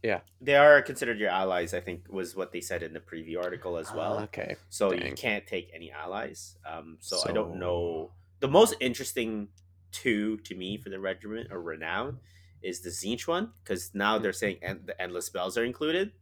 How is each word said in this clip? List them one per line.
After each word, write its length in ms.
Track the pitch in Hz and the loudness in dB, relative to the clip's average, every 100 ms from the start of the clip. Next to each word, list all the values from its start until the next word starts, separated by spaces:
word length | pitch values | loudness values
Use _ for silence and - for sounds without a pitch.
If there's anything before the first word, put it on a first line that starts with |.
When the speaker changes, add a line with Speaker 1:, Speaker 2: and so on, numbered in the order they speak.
Speaker 1:
Yeah. 200 | 117 90 - - | 0 0 -4 -6
Speaker 2:
They 140 | 127 143 | 4 10
are 260 | 147 143 | 12 12
considered 380 | 135 131 120 107 | 8 -2 -2 0
your 100 | 101 | 2
allies, 440 | 92 95 90 85 92 | 2 2 2 0 -4
I 40 | |
think, 240 | 90 87 - | -6 -10 -6
was 260 | 95 87 92 | -6 -6 -6
what 160 | 90 | -6
they 100 | 87 | -6
said 200 | - 87 | -6 -6
in 120 | 82 | -6
the 60 | 80 | -10
preview 380 | - 85 80 85 | -12 -12 -6 -4
article 340 | 90 87 90 85 | -4 -4 -6 -6
as 140 | 78 | -6
well. 240 | 82 87 117 | -4 -2 -2
Speaker 1:
Ah, 40 | |
okay. 320 | 107 - - - - | -4 -8 -8 -10 -12
Speaker 2:
So 220 | - 101 | 0 2
you 60 | 87 | 2
Speaker 1:
Dang. 140 | 67 67 | -2 -2
Speaker 2:
can't 300 | 127 104 - | -2 -2 -2
take 240 | 95 87 | -8 -6
any 180 | 80 82 | -16 -14
allies. 680 | 71 82 98 123 - - - 80 | -10 -6 -6 -6 -10 -16 -16 -12
Um, 320 | 80 80 80 | -12 -12 -16
so 180 | - 90 - | -6 -4 0
I 60 | |
don't 200 | 110 85 | 0 -2
Speaker 3:
So 40 | 87 | -4
Speaker 2:
know. 520 | 90 87 85 82 - - - - | 0 0 0 -4 -8 -14 -20 -4
The 80 | 135 | 4
most 260 | 165 226 - | 8 8 6
interesting 720 | 127 117 131 - 113 107 104 - - - - | -2 -2 -4 -2 -2 -4 -6 -14 -20 -20 -16
two 460 | - 131 104 107 107 | -2 2 2 2 -2
to 180 | - 90 | -8 -8
me 220 | 92 104 | -6 -8
for 120 | 101 | -8
the 100 | 95 | -6
regiment 500 | 95 95 104 110 120 | -4 -4 -8 -10 -8
or 100 | 95 | -8
renown 580 | 85 78 80 92 131 - - - - - | -8 -8 -4 -2 -4 -8 -16 -20 -20 -10
is 180 | 92 87 | -8 -8
the 80 | 87 | -8
Tzeentch 380 | 87 95 117 - | -8 -4 -4 -2
one, 240 | 175 226 - - | -2 -2 -10 -6
'cause 260 | 180 - | -6 -4
now 240 | - 101 110 | 0 2 2
they're 160 | 101 | 0
saying 240 | 92 104 90 | 0 -2 -2
en-, 220 | 90 95 90 | -6 -8 -8
the 140 | - | -8
endless 240 | 92 87 - | -6 -4 -6
spells 300 | 92 90 117 | -4 -2 0
are 60 | 117 | -2
included. 480 | 120 151 170 208 - | -2 0 0 -2 -6